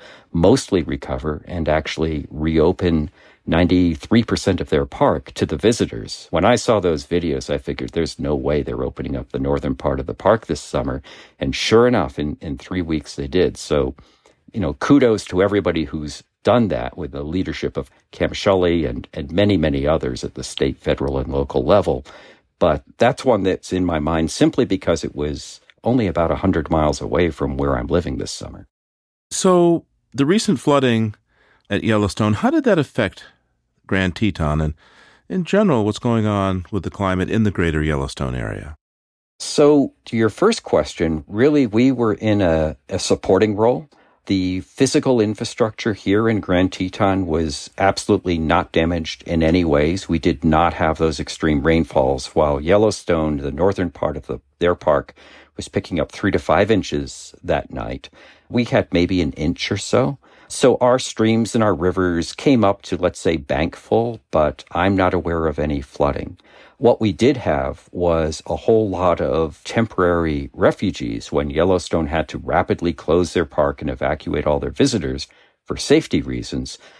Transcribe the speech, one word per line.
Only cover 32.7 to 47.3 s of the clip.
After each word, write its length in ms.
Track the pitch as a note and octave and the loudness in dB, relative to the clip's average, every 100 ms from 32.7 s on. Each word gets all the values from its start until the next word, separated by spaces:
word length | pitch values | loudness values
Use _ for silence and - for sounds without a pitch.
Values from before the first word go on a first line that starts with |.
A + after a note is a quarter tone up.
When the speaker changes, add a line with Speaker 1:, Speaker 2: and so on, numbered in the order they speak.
| F3 | 2
Speaker 2:
affect 460 | C3+ - G2 - - _ _ _ _ _ - | 0 -2 -2 -4 -18 _ _ _ _ _ -4
Grand 280 | G2 F#2 | 0 0
Teton 460 | - G#2+ D#2+ D2+ D2+ | 0 -2 0 0 0
and, 140 | D#2 - _ _ _ _ - | -2 -4 _ _ _ _ -8
in 160 | F#3 | -6
general, 400 | E3 G3 G#3 B2 | 0 2 4 2
what's 140 | G#2 - | 0 0
going 280 | B2 A2+ G#2+ | 0 2 2
on 400 | G#2 F#2+ F#2+ F2+ | 2 0 -2 -4
with 120 | G2+ | -6
the 80 | F2+ | -6
climate 400 | - G2 F#2 F2+ | -2 0 0 0
in 120 | G#2 | 2
the 80 | G#2 | 0
greater 320 | F#2 E2+ D#2 | 2 0 0
Yellowstone 520 | D2+ C#2+ C#2 - C2 | 0 0 -4 -4 -6
area? 420 | B1 G#1+ G1+ C#2+ D#2 _ _ _ _ _ _ | -4 -6 -8 -12 -16 _ _ _ _ _ _
Speaker 1:
So 540 | - - D3 D3 C3 - | -4 4 6 6 2 -4
to 120 | - A2+ | -6 0
your 120 | A2 | 0
first 340 | - G3+ A3+ | 2 0 0
question, 600 | - E2+ D2 - D#2+ D#2 - | 0 0 0 -2 -2 -2 -4
really, 400 | G#2 C#3 D3 A#2+ | 2 4 4 2
we 240 | A2 C3 | 4 2
were 240 | A#2+ A2+ | 2 0
in 280 | - A2 G2+ | 0 0 2
a, 340 | F2 D#2+ D#2 - - | 4 2 0 -4 -8
a 100 | F#2 | -6
supporting 580 | - F#2+ - F#2+ A2 G2+ | -2 -2 2 4 4 2
role. 320 | A2+ C#3+ D#3 _ _ _ - | 0 0 -6 _ _ _ -4
The 340 | F#2+ F#2 F#2 | -2 0 -4
physical 600 | - - C3+ D3+ C#3 B2 | -8 0 2 2 2 2
infrastructure 760 | G#2+ G#2+ A2+ - A2+ - A#2 | 2 -2 -8 -2 -4 -2 -4
here 340 | G#2 F#2+ G2+ A2+ | -4 0 2 2
in 100 | G#2+ | 0
Grand 340 | F#2 F2+ F#2 | 2 2 2
Teton 540 | - F#2 - G2+ F#2+ | -2 -6 0 0 0
was 440 | F2 | 0